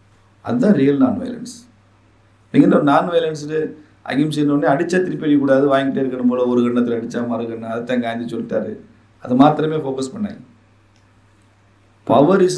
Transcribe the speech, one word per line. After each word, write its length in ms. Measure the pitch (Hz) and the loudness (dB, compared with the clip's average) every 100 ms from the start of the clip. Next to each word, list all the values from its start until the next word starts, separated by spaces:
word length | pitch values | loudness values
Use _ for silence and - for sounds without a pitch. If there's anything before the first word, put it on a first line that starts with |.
| _ _ _ _ | _ _ _ _
அதுதான் 320 | 104 123 208 | -6 0 2
ரியல் 240 | 135 135 139 | 4 4 4
நான் 240 | 123 98 | 2 0
வயலன்ஸ். 460 | - - - - - _ _ _ _ _ _ _ _ | -8 -10 -14 -18 -20 _ _ _ _ _ _ _ _
நீங்க 160 | 147 - | 2 4
இந்த 100 | - | 4
நான் 300 | 143 151 180 | 4 2 2
வயலன்ஸ்னு, 640 | 170 160 151 147 156 139 - - _ | -2 -2 -6 -6 -6 -6 -10 -20 _
அகிம்சைன்னு 440 | - 131 156 147 143 | -6 -2 -2 0 0
உடனே 340 | 143 156 139 | 0 0 0
அடிச்சா 200 | 170 185 | 0 -2
திருப்பி 240 | - 151 151 | -2 -4 0
அடிக்கக்கூடாது, 300 | 143 135 135 | 2 4 4
வாங்கிட்டே 480 | 143 135 135 135 | 4 2 0 -2
இருக்கணும் 240 | 131 123 123 | -4 0 0
போல, 160 | 123 | 2
ஒரு 160 | 123 123 | 2 2
கண்ணத்துல 420 | 120 120 117 113 | 2 0 -2 -2
அடிச்சா 240 | 117 120 120 | -6 -6 -6
மறு 180 | 113 | -6
கண்ணு, 160 | 117 110 | -6 -10
அதைத்தான் 400 | 113 117 120 123 | -8 -8 -4 -2
காந்தி 360 | 117 117 117 117 | -2 -6 -8 -8
சொல்லிட்டாரு. 400 | - - 104 - - _ _ _ | -6 -6 -6 -10 -18 _ _ _
அது 120 | - | 0
மாத்திரமே 420 | 127 143 151 156 156 | 4 4 4 -2 -4
ஃபோக்கஸ் 400 | 135 131 131 - | -6 -6 -8 -6
பண்ணாங்க. 240 | 101 - - _ _ _ _ _ _ _ _ _ _ _ _ _ _ _ - | -8 -10 -20 _ _ _ _ _ _ _ _ _ _ _ _ _ _ _ 2
Power 420 | 120 151 190 | 4 6 4
is 20 | 180 | 2